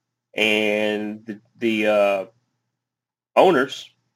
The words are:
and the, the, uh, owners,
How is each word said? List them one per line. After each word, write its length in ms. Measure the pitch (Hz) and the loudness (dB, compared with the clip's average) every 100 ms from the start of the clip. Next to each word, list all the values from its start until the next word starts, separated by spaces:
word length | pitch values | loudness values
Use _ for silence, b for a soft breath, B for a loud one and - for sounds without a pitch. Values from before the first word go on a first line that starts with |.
| _ _ _ - | _ _ _ -4
and 880 | 107 107 107 104 107 104 107 107 110 | 0 0 0 -2 -2 -4 -8 -12 -14
the, 160 | 104 _ - | -16 _ -8
the, 300 | 117 110 107 | -4 -2 0
uh, 380 | 104 101 98 95 _ _ _ _ _ _ _ _ _ _ - | 2 0 -2 -6 _ _ _ _ _ _ _ _ _ _ 4
owners, 540 | 143 117 135 - - _ _ | 4 4 0 -6 -20 _ _